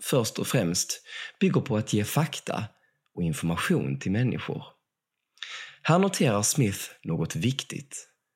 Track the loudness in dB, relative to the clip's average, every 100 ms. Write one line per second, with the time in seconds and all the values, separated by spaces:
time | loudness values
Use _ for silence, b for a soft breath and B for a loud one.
0 | 0 0 0 -2 0 2 2 0 -2 -6
1 | B B B B 2 2 2 -2 2 0
2 | 2 0 0 -4 -6 -6 -6 -12 _ _
3 | _ -4 -2 0 -2 -2 2 0 0 -4
4 | 0 2 2 0 -4 -8 -10 _ _ _
5 | _ _ _ _ B B B B 4 4
6 | 4 4 4 4 2 2 2 0 -8 -10
7 | -4 -2 -2 0 0 -2 -6 -10 -12 -16
8 | -18 _ _